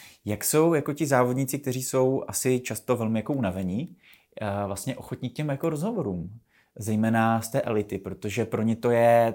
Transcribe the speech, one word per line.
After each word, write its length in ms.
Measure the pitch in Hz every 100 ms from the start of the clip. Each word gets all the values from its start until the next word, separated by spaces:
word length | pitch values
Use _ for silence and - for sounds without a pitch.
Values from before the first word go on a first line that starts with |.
| - -
Jak 200 | 101 104
jsou 300 | - 151 165
jako 180 | 156 143
ti 140 | 147 147
závodníci, 520 | 131 123 127 135 139
kteří 240 | 131 127
jsou 420 | 127 135 131 131 -
asi 320 | - 131 127
často 360 | 123 110 - 117
velmi 220 | 110 110
jako 140 | 107
unavení, 640 | 143 101 92 92 101 175 - - - _ -
eh, 260 | 107 101 101
vlastně 300 | 98 131 113
ochotní 340 | - 123 123
k 20 |
těm 160 | - 151
jako 220 | 139 165
rozhovorům? 680 | 151 196 233 110 90 80 113 _ _ _ -
Zejména 640 | 107 107 110 113 113 113
z 80 | 110
té 120 | 135
elity, 380 | - 107 104 98
protože 460 | 95 95 104 117
pro 180 | 110 113
ně 140 | 110 113
to 140 | 120
je 440 | 117 117 117 117